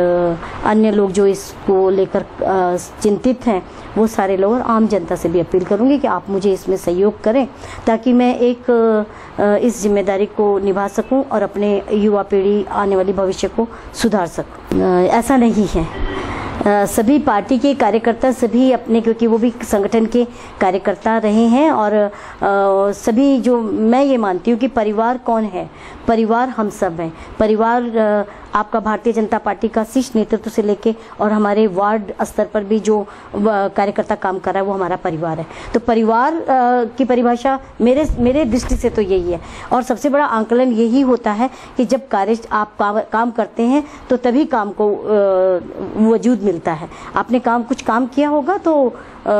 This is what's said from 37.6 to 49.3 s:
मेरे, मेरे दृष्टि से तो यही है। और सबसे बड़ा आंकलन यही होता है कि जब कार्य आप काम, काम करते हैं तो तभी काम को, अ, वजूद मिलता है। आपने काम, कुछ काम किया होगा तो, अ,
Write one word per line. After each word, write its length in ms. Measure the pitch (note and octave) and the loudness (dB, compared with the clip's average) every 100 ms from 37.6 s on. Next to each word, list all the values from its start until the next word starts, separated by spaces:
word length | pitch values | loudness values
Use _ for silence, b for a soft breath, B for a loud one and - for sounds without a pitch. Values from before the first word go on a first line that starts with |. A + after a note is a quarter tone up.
| B - | B 0
मेरे, 260 | A3+ C4+ D4 B3 | 4 4 2 0
मेरे 260 | A#3+ C#4+ B3+ | 2 2 2
दृष्टि 300 | B3 - - | 0 0 0
से 140 | A#3 | 0
तो 120 | A3+ | 0
यही 300 | F#3+ F#3+ F3 | 0 0 0
है। 100 | E3+ B B B | -4 B B B
और 100 | B3 | -2
सबसे 260 | A#3+ A3+ C#4+ | 0 -2 0
बड़ा 160 | C#4 C#4+ | 2 2
आंकलन 460 | A3+ A3 A#3+ C4 | 0 0 2 2
यही 300 | A3 A3+ C4 | 2 2 4
होता 300 | B3+ A#3 G#3+ | 2 2 0
है 180 | G#3 C4 B B - | -2 -2 B B -2
कि 80 | A#3+ | 0
जब 220 | B3+ - | 0 -2
कार्य 300 | G3+ G3 A3+ - | -2 0 -2 -2
आप 240 | G#3+ G#3+ - | -4 -2 -2
काम, 200 | G#3 G#3+ | -2 -2
काम 320 | - A3 A#3+ | -2 -2 -2
करते 320 | A3+ G#3 - | -2 -4 0
हैं 200 | A#3 D4 C#4+ B - | 0 0 -2 B -2
तो 80 | B3 | 0
तभी 280 | B3 B3+ D#4+ | 2 2 2
काम 260 | A#3+ G3+ | 0 -2
को, 240 | F#3 G#3 G3 | 0 0 0
अ, 1160 | - G#3 G3 F#3 F#3 F3 - - - G3+ A3 | 0 2 4 4 2 0 -4 -10 -6 0 2
वजूद 280 | A3+ A3+ A3 | 4 2 2
मिलता 320 | G3+ E3 F3 | 0 -2 -4
है। 160 | D#3 - B B - | -6 -8 B B -4
आपने 240 | G#3 B3 | -2 -2
काम, 240 | A#3 A#3+ | 0 -2
कुछ 180 | A3+ C4 | -2 -6
काम 240 | - A3+ B3+ | -2 -2 -2
किया 240 | C#4 D4 | 0 0
होगा 280 | D4 C#4 G4 | 0 0 -2
तो, 320 | E4 D4 B3 | 0 2 0
अ, 40 | - B B - | -2 B B -2